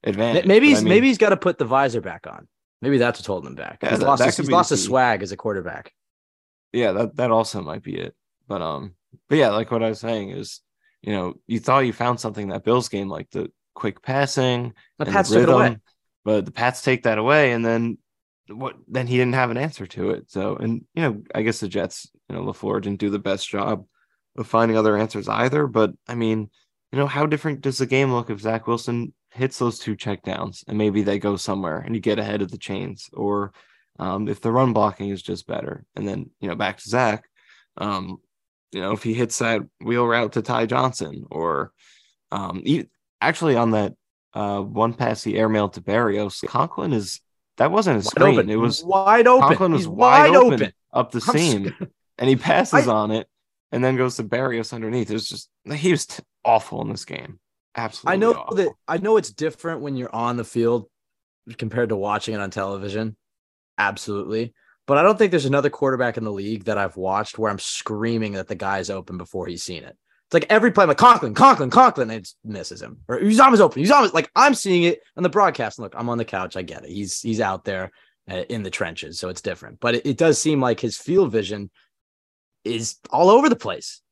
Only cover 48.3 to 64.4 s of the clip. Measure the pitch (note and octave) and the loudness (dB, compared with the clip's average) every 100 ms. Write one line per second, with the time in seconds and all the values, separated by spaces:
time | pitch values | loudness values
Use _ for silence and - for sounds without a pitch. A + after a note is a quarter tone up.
48.3 | B2+ G#2+ G#2+ A2+ A2 E3+ F#3+ F#3+ A#3 A#3+ | 6 2 0 0 -2 0 2 6 6 6
49.3 | B3+ C4 - F#3 D#3 D#3+ F#3+ B3 C#4 D4+ | 6 6 4 2 0 -2 4 6 8 8
50.3 | C#4 B3 A#2+ G#2 _ _ B2 B2 A#2+ - | 8 8 6 -2 _ _ -2 -2 -2 0
51.3 | D3+ E3+ G#2+ G2 - F#3+ _ _ - B2 | 2 2 0 -2 -8 -14 _ _ -2 2
52.3 | - - - B3+ - B2 G#2+ G#2+ A2 - | 2 4 2 4 0 2 0 0 -4 -6
53.3 | _ _ _ _ B2 B2+ C3 B2+ B2+ A2 | _ _ _ _ -2 -2 0 -2 -4 -6
54.3 | A#2+ C3 A#2 A2 A#2 A2 B2 G#2 A2 - | -4 -4 -4 -8 -8 -6 -4 -4 -6 -8
55.3 | - - _ - D3+ F3 D#3 - - _ | -14 -18 _ -12 -4 0 0 -2 -14 _
56.3 | _ - A2+ - - G#2+ - - - - | _ 0 0 0 -10 -8 -10 -12 -14 -14
57.3 | F#2 _ _ _ - A2+ - C#3 F#3+ A3+ | -20 _ _ _ -10 -10 -6 -4 0 0
58.3 | - - F#3+ F3+ - - E3+ G3 A3 B2+ | -2 -6 -2 -2 -4 -8 -6 0 0 0
59.3 | G#2 D3+ - E3 D#3 C#3+ C3+ B2 A2 A#2+ | -8 -8 -6 -10 -8 -8 -8 -8 -4 -4
60.3 | A#2+ A2 A#2+ A#2 A#2+ G2+ _ _ _ _ | -4 -4 0 0 0 -4 _ _ _ _
61.3 | _ - A#2 A2+ A#2 A#2 G#2 G2+ G#2 - | _ -20 -10 -6 -2 -2 -2 -2 -4 -4
62.3 | G#2+ G2 G#2 G2 G2 G2+ G#2 A2 G#2 _ | -6 -6 -6 -6 -6 -8 -6 -8 -10 _
63.3 | _ _ _ _ - G2+ G2+ - G2+ G2 | _ _ _ _ -2 -2 -2 -8 -8 -6
64.3 | A2 | -6